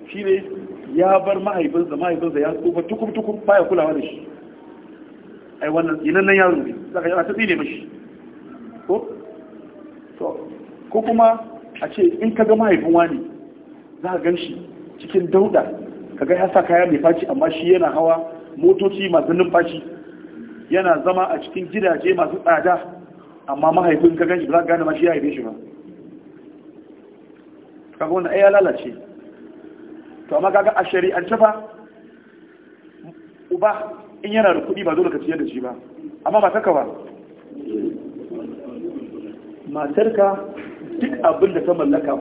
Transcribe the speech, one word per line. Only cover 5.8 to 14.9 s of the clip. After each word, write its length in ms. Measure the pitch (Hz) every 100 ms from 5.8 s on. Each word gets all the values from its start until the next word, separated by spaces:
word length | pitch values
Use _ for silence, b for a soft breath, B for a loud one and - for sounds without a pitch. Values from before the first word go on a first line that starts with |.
| 165 151
tsinan 260 | 151 180 196
nan 100 | 196
yaro 200 | 185 156
ne, 180 | 131 - -
za 60 | 185
ka 60 | 165
yi 60 |
ana 100 | 180
ta 100 | 170
tsine 220 | 202 214 160
mashi. 320 | 147 - - - - - - - - - - - -
Ko? 200 | 180 - - - - - - - - - - - -
To, 180 | 160 - - - - - -
ko 100 | 214
kuma 380 | 220 226 226 226 - - - -
a 60 | -
ce 120 | - - -
in 140 | 220 -
ka 80 |
ga 100 | 220 220
mahaifin 360 | 220 170 165
wani, 280 | 170 170 139 - - - - - - - -
za 60 | 180
ka 60 | 180
gan 180 | 160 175
shi 200 | - - - - -